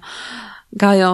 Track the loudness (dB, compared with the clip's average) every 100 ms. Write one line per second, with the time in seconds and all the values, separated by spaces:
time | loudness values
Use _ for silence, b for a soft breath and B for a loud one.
0 | B B B B B B _ 0 2 4
1 | 4